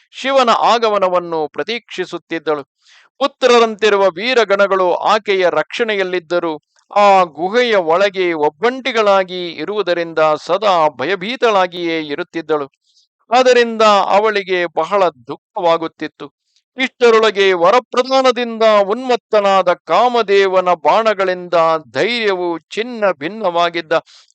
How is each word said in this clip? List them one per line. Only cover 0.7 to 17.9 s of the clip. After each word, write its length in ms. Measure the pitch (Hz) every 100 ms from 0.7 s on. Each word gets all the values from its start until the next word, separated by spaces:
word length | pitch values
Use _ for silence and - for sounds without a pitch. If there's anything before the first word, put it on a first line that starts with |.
| 233 226 208 185 180 175 160 151
ಪ್ರತೀಕ್ಷಿಸುತ್ತಿದ್ದಳು. 1160 | - 147 226 - - 175 170 - 165 151 151 135 _ _ _ _ _
ಪುತ್ರರಂತಿರುವ 840 | 277 - 254 240 226 208 214 202 196
ವೀರಗಣಗಳು 880 | 165 233 262 208 196 202 190 185
ಆಕೆಯ 560 | 165 156 214 208 190 180
ರಕ್ಷಣೆಯಲ್ಲಿದ್ದರೂ 1120 | 156 151 - 226 202 185 180 160 175 165 151 - _ _ 202
ಆ 280 | 202 196
ಗುಹೆಯ 520 | 175 143 180 226 247 208
ಒಳಗೆ 580 | 160 170 202 190 180
ಒಬ್ಬಂಟಿಗಳಾಗಿ 1160 | 165 147 151 220 262 262 226 208 196 185 185 175
ಇರುವುದರಿಂದ 720 | 156 156 208 175 175 165 160 156 151
ಸದಾ 460 | - 196 208 180 151
ಭಯಭೀತಳಾಗಿಯೇ 1120 | 120 139 190 190 254 240 202 185 175 170 165
ಇರುತ್ತಿದ್ದಳು. 640 | 156 143 175 165 156 156 135 _ _ _ _ _ _
ಅದರಿಂದ 500 | 233 254 240 233 226 214 202 -
ಅವಳಿಗೆ 600 | 196 220 202 185 180 175
ಬಹಳ 380 | 160 160 202 180
ದುಃಖವಾಗುತ್ತಿತ್ತು. 1300 | 151 120 151 _ - 175 165 160 - 151 - 147 _ _ _ _ -
ಇಷ್ಟರೊಳಗೆ 760 | 262 - 240 220 220 196 196
ವರಪ್ರಧಾನದಿಂದ 1120 | 180 170 240 -